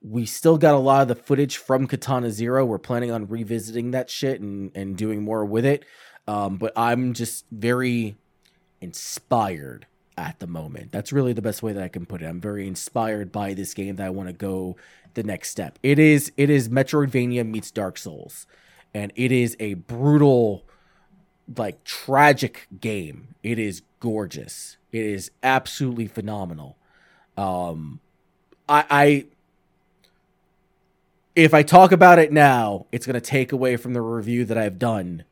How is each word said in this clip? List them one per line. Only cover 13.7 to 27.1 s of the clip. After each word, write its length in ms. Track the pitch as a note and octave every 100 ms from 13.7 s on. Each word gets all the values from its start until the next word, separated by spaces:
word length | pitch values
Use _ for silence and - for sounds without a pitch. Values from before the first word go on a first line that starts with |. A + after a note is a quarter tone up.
game 220 | - G2 F#2+
that 100 | F#2+
I 40 |
wanna 220 | F#2+ F#2
go 440 | F2 G2+ F#2+ F#2 F2+ _ _ _
the 80 | -
next 280 | G#2 F#2 -
step. 280 | - E3 -
It 160 | C3 C#3+
is, 320 | D#3 D3 D3 -
it 140 | C#3+
is 180 | D3 A2+
Metroidvania 800 | B2+ C3+ D3+ C#3+ B2+ B2 B2 A2+
meets 220 | A2 -
Dark 260 | - G2 -
Souls. 500 | - D2+ - - - _ _ _ _
And 200 | G#2 G2+
it 160 | - B2
is 260 | B2+ A#2+ A#2
a 160 | A2
brutal, 880 | F#2+ - A#2 C#3 D3 C#3+ B2+ A2+ F#2+ - _ _ _ _ _ _ _ - A#2+
like, 260 | G#2+ -
tragic 840 | - - - C3+ D3 C3+ B2 - - F#2+
game. 540 | A2+ G#2+ D#2+ C#2 - _
It 160 | G#2+ A#2
is 240 | G#2+ F2 - _
gorgeous. 800 | A#2+ A2 G2 D#2 G#1 - - - _
It 120 | A2+
is 280 | G#2+ G2+ F2+ _
absolutely 640 | C3 C3 C3 - C3+ A#2+ G#2+
phenomenal. 680 | - G#2+ G#2+ F#2 D#2+ C#2+ - _ _ _